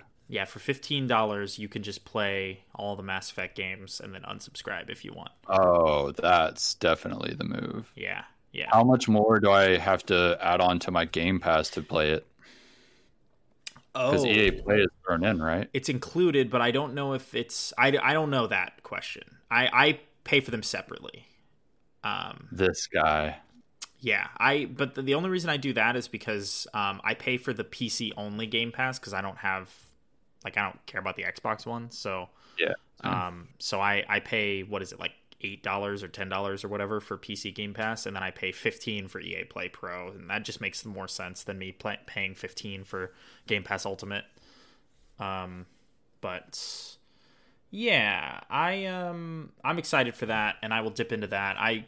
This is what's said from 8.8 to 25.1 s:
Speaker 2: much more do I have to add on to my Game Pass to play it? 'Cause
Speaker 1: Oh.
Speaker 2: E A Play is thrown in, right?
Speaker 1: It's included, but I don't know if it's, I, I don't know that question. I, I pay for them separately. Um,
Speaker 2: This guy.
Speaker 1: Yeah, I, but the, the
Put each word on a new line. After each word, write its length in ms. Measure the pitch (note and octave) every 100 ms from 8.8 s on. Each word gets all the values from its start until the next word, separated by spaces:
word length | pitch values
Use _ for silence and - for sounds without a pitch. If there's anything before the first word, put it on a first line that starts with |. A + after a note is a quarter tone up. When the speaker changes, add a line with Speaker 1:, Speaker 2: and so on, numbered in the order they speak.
Speaker 2:
much 240 | B2 B2+ A#2
more 300 | G#2+ G#2+ A2
do 120 | G2+
I 260 | G2 F#2+ F2+
have 260 | F#2+ F#2 -
to 300 | F#2 F2 F2
add 180 | F2+ F2+
on 180 | F2+ F2+
to 100 | -
my 140 | F2
Game 340 | E2 D#2+ F2 F#2
Pass 320 | F2 D#2+ D#2
to 120 | -
play 280 | D#2 - D#2
it? 160 | D#2 - _ - - - _ _ _ _ _ _ _ _ _ - - _
'Cause 300 | C3 B2+ D3
Speaker 1:
Oh. 20 | C3
Speaker 2:
E 220 | G#2+ G2+
A 20 |
Play 280 | D#2 G2 G#2
is 80 | F#2 _ -
thrown 160 | E2+
in, 180 | G2 F#2
right? 280 | D#2+ E2+ G#2
Speaker 1:
It's 160 | C3+ C3
included, 600 | B2+ - E3 F3+ C#3 B2
but 120 | B2
I 80 | A#2+
don't 240 | B2 D3
know 180 | C#3 C#3
if 220 | C3+ -
it's, 400 | A2+ A#2 - - -
I, 120 | C3 C3+
I 120 | C3
don't 160 | D#3 D3+
know 160 | C3+ A2+
that 360 | G2 F2+ -
question. 400 | - F#2 - - - - -
I, 180 | A#2 B2+
I 300 | B2+ D3 D3+ - _
pay 160 | - C#3+
for 100 | C3+
them 120 | A#2
separately. 640 | - - - - - - - _ _ _ _ _ _ _
Um, 460 | G#2+ G2 F2+ - -
Speaker 2:
This 360 | F2+ F#2 - -
guy. 500 | E2+ D#2 D#2 D2+ D#2 - _ _ - - _
Speaker 1:
Yeah, 280 | A#2+ G2+ - -
I, 260 | C3 C#3+
but 300 | C#3 C3+ C3+
the, 80 | C3+
the 120 | C3+